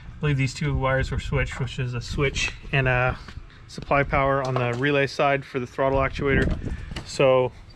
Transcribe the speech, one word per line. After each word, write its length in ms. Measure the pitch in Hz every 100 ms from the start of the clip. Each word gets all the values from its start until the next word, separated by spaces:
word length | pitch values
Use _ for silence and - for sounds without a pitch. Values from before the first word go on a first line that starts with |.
| - -
believe 160 | 151 139
these 180 | 135
two 220 | - 147 131
wires 340 | 131 135 131
were 80 | 131
switched, 400 | - 139 123 -
which 220 | 123 -
is 140 | 123
a 60 | 120
switch 520 | - - 139 - - - -
and 140 | 139 131
a 320 | 123 127 120 - - - - -
supply 380 | - - 143
power 420 | 139 147 135 139 131
on 80 |
the 200 | 127 120
relay 340 | 120 139 143 135
side 360 | - 143 139
for 140 | 139 135
the 80 | 123
throttle 320 | - 135 135
actuator. 580 | 131 - 143 135 135 - - - - -
So, 460 | - - 135 131 127 - -